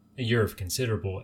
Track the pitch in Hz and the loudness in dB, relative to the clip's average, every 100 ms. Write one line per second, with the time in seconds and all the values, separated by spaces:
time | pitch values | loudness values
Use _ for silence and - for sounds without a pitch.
0 | _ - 117 120 104 - 92 - 123 104 | _ -4 2 4 2 0 -6 -2 0 0
1 | 95 95 | -2 -4